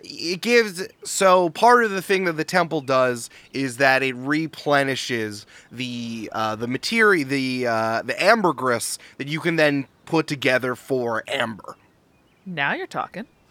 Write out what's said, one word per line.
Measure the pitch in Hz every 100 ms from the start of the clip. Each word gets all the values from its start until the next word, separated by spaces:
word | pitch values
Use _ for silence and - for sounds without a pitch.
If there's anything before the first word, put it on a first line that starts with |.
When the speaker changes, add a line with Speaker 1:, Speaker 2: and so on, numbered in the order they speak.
Speaker 1:
it | - 143 165 180
gives, | 220 240 220 175 185 -
so | - - 190 185 175
part | - 233 240
of | 226
the | 190
thing | 175 190 185
that |
the | 156
temple | 156 180 170 160
does | 131 131 127 120 113 - -
is | - 135 117
that | 139 131
it | 131 123
replenishes | 131 151 160 - - 143 135 127 - 120 107 104 - - -
the, | 113 127 120 117 113 107
uh, | - 110 110
the | 117
materi-, | 127 - 233 214 185 131
the, | 139 131 127 120
uh, | 113 113 113
the | 98 123
ambergris | 175 233 185 135 127 117 - - - -
that | 139
you | 156
can | 170 165
then | 151 143 131 _ -
put | 160 156
together | 147 131 127 127
for | 123 - 131 117 110 -
amber. | 135 117 101 - - _ _ _ _ _ _
Speaker 2:
Now | - 165 143
you're | 262 370
talking. | 151 - 180 240 _ _